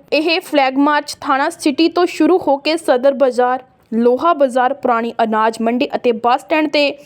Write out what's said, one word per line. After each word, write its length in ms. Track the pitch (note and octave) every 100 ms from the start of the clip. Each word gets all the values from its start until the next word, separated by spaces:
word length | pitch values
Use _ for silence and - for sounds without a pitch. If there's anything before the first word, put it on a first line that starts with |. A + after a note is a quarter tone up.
| -
ਇਹ 280 | C#4+ D#4+ E4
ਫਲੈਗ 360 | - D4 C4 C4+
ਮਾਰਚ 400 | D4 D4 D4 -
ਥਾਣਾ 300 | C#4 C4 D4+
ਸਿਟੀ 380 | E4 D#4+ C4+ E4
ਤੋਂ 180 | E4+ F4
ਸ਼ੁਰੂ 320 | - D#4 F4+
ਹੋ 180 | D#4 C#4
ਕੇ 200 | D4+ E4
ਸਦਰ 380 | - B3 C#4
ਬਾਜ਼ਾਰ, 500 | B3+ C4+ A#3 B3 B3+ - _ _
ਲੋਹਾ 380 | A3+ A#3+ B3+ E4
ਬਾਜ਼ਾਰ, 400 | D#4 C#4 B3 B3
ਪੁਰਾਣੀ 400 | C4+ B3 A3+ A#3 -
ਅਨਾਜ 320 | A3+ G#3+ A3 A3+
ਮੰਡੀ 280 | A3+ A#3+ C#4 -
ਅਤੇ 160 | B3
ਬੱਸ 280 | A3+ A#3 C4
ਸਟੈਂਡ 280 | - D#4 D4+
ਤੇ 220 | D4+ C#4+ -